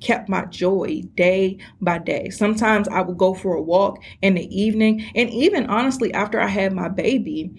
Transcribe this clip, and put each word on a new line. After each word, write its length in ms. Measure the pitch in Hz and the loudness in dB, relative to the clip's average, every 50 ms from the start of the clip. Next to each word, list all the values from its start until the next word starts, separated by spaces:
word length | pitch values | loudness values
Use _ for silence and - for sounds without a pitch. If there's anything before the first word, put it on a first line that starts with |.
kept 260 | - - 226 226 220 | -2 -2 -2 -2 -2
my 180 | - 190 180 175 | -4 -4 -4 -4
joy 580 | 180 - - 180 185 196 190 - - - - 180 - _ | -6 -6 -2 0 0 2 0 -2 -4 -6 -6 -8 -8 _
day 460 | - 175 180 185 190 190 185 190 190 - - - _ | 2 4 4 4 4 2 0 -2 -6 -14 -20 -12 _
by 180 | 180 175 170 165 | -2 -2 -2 -2
day. 320 | 160 160 156 120 - - | -2 -4 -4 -4 -4 -8
Sometimes 560 | 185 - 208 208 220 220 226 220 214 208 202 | -2 0 0 0 2 2 2 2 2 2 0
I 140 | - - 180 | 0 -2 -2
would 160 | 185 180 180 | -2 -2 0
go 180 | 175 190 185 190 | 2 2 2 2
for 180 | 185 - 196 175 | 0 -2 -2 -2
a 80 | 156 | -2
walk 420 | 156 160 175 190 202 190 - - - - - _ - | 0 2 2 2 2 2 -2 -8 -18 -20 -8 _ 2
in 100 | 196 190 | 2 2
the 260 | 170 - - - 190 | 2 -2 -4 -2 0
evening. 460 | 208 220 214 214 220 220 220 220 - - - | 0 0 2 4 4 4 2 0 -4 -4 -2
And 160 | - 240 233 | 0 0 0
even 380 | - 233 285 - 415 302 214 | 0 2 2 2 2 2 0
honestly, 440 | - 202 226 254 269 - - 240 - - | 0 0 2 2 0 0 0 -2 -2 0
after 260 | - 208 208 220 214 | -2 -2 -2 0 0
I 60 | - | 0
had 260 | 202 196 202 196 190 190 | 0 0 0 0 0 0
my 160 | 180 175 165 | -2 -4 -4
baby, 640 | 190 - - 214 269 240 202 - 151 156 160 180 - | -4 0 0 2 0 0 -2 -2 -6 -6 -8 -8 -12